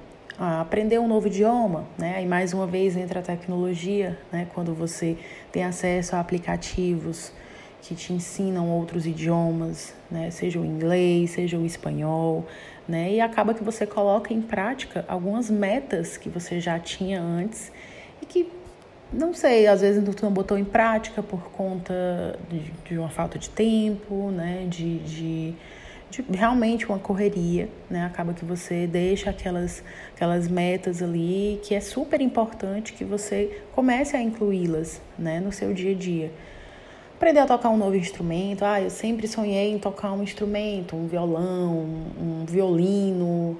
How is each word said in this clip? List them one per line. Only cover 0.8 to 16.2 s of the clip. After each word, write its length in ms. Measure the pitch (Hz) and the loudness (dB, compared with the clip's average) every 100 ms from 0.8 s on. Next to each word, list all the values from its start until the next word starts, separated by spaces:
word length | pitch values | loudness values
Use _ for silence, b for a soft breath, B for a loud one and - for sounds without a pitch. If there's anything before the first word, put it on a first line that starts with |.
| 214 233 | 4 4
um 80 | 233 | 4
novo 200 | 220 202 | 4 4
idioma, 560 | 185 214 240 220 160 151 - | 4 6 6 4 0 -4 -6
né, 260 | 165 190 | -4 -2
e 20 | 180 | 0
mais 280 | 180 185 | 2 2
uma 120 | 190 185 | 0 0
vez 300 | 185 190 180 | 2 2 2
entra 240 | 180 180 | -2 -4
a 40 | |
tecnologia, 920 | 180 175 - 180 180 175 180 202 185 170 - | -4 -4 -2 -2 0 -2 0 0 0 -4 -6
né, 160 | 175 175 | -6 -4
quando 200 | - 170 | -4 -4
você 440 | 160 165 - 170 165 B B B | -2 -4 -2 -2 -2 B B B
tem 140 | 196 180 | -2 -2
acesso 500 | 175 180 180 180 180 | 0 0 2 0 0
a 60 | |
aplicativos 1120 | 170 175 170 170 - - 180 170 160 165 - B B B B - | 0 -2 0 -4 -2 0 2 2 -2 -6 -10 B B B B -20
que 120 | - | -12
te 200 | 175 - | -10 -4
ensinam 540 | 180 175 - 190 180 170 | -4 -4 -2 -2 0 2
outros 380 | 170 170 175 160 | 0 0 -2 -2
idiomas, 880 | 156 160 170 165 165 165 160 - - - | -2 2 2 2 0 -2 -6 -12 -16 -10
né, 220 | 165 165 | -6 -6
seja 260 | 170 180 175 | -4 -2 0
o 80 | 160 | -2
inglês, 640 | 156 165 180 180 175 175 | 0 2 4 6 4 2
seja 260 | 175 175 170 | 0 0 0
o 80 | 165 | -2
espanhol, 800 | - 156 147 151 160 165 160 165 B B B - | -2 -4 -2 0 2 2 0 -4 B B B -6
né, 280 | 165 175 220 | -2 0 2
e 40 | |
acaba 340 | 226 226 208 | 2 2 2
que 120 | 220 208 | 0 -2
você 200 | 214 208 | -2 -2
coloca 480 | - 202 208 220 | 2 4 4 2
em 80 | 226 | -2
prática 600 | 220 196 202 262 - - 170 | 0 -2 -2 -4 -6 -6 -4
algumas 400 | 180 180 220 220 | -2 0 0 2
metas 640 | 214 196 247 269 170 170 | 2 2 0 0 -2 -2
que 140 | - | -6